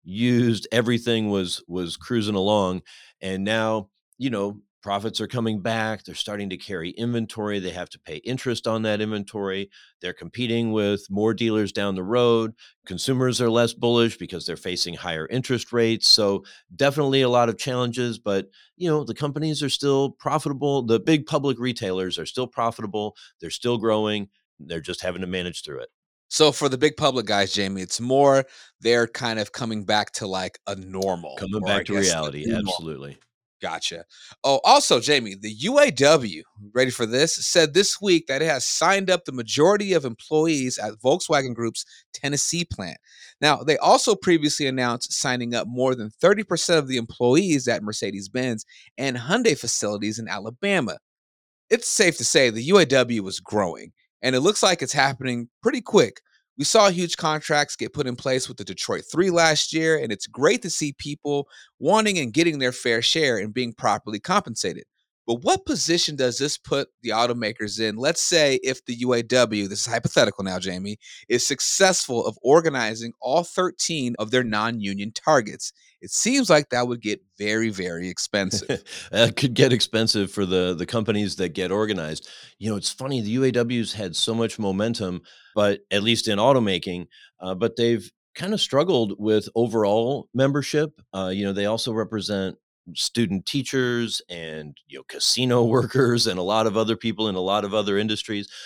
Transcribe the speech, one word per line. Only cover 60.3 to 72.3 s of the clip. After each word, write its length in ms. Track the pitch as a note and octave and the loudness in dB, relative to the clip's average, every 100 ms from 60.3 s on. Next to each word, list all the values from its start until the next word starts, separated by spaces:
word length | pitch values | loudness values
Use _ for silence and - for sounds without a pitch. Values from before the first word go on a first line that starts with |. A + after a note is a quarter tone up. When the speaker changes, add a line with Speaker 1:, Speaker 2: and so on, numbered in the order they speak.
| - D3 A#3+ | 2 2 2
Speaker 2:
to 80 | F#3 | -2
see 240 | - D3+ | -4 -4
people 540 | - C#3+ D3 D3 C#3+ C#3 - - - | -6 -10 -8 -4 -2 -4 -12 -20 -4
wanting 400 | C#3+ G#3 G#3+ F#3 | 2 4 4 0
and 120 | B2+ | 0
getting 280 | A#2 E3+ D3 | 2 2 2
their 120 | B2+ | -2
fair 300 | B2 B2 A#2 | -2 0 0
share 380 | A#2 E3 C#3+ A2+ | 2 2 2 0
and 120 | G#2 | -2
being 220 | A2 B2 | -4 -6
properly 460 | - A#2 G2+ - G#2+ | -2 0 0 -2 -8
compensated. 640 | - G3 - A2+ F#2 D#2 - _ _ _ - | 0 0 0 -4 -6 -6 -12 _ _ _ -4
But 160 | A#2+ | -2
what 240 | F#3 F#4+ F#4+ | 2 0 0
position 500 | B3 D#3 E3+ - C#3+ | -2 0 0 0 0
does 220 | B2+ A#2 | -2 0
this 200 | C#3+ - | -4 -4
put 320 | - C#3 - _ | -4 -2 -4 _
the 80 | A#2+ | -4
automakers 720 | G#2+ A#2+ A#2+ A2 - G#2+ G2+ | 0 2 0 -4 -4 -8 -4
in? 160 | A2 G#2+ | -4 -2
Let's 260 | C3+ E3+ | -2 0
say 380 | - E3+ D3 C3 | 2 4 4 2
if 240 | C3 C3 - | -2 -6 -6
the 80 | A#2+ | -4
U 180 | B2 | 0
A 100 | A#2+ | 0
W, 440 | A#2 B2+ A#2 G#2+ G2 | 2 4 4 2 -2
this 120 | G#2+ | -4
is 120 | - | -4
hypothetical 520 | A2+ - - A2+ - | -2 0 2 2 2
now, 160 | F#2+ F#2 | -4 -4
Jamie, 400 | F#2 F2+ G2+ G#2+ - - - | -6 -6 -8 -12 -14 -16 -2
is 200 | A#2+ - | 0 0
successful 760 | C#3 - - F#3+ F3+ - A#2+ | -2 -2 2 4 2 -2 -2
of 100 | G#2 | -2